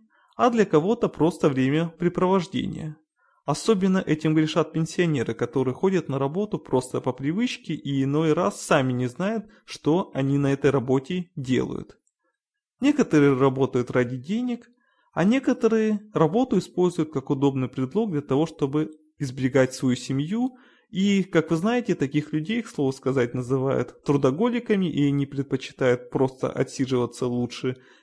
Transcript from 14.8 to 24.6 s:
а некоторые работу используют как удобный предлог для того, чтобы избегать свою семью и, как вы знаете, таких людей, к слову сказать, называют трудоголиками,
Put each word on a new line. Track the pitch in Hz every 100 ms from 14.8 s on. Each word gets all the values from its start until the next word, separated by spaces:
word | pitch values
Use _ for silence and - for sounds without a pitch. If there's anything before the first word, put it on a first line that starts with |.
| _ _ _
а | -
некоторые | 185 262 269 247 226 220 220 214 -
работу | - 160 208 254 190
используют | 175 - 180 170 156
как | 139 -
удобный | 139 139 135 127
предлог | - 127 202 226
для | 147
того, | - 135 156
чтобы | - 143 151 156 - _ -
избегать | 139 131 127 135 131
свою | - 135 123
семью | - 135 151 220 254 - _ _ _
и, | 175 202 196
как | 185 165 -
вы | 165
знаете, | 208 247 -
таких | 170 135 147 147
людей, | 156 156 233
к | -
слову | - 135
сказать, | 135 131 131 120
называют | 127 123 131 131 127 123 -
трудоголиками, | - 143 135 147 240 233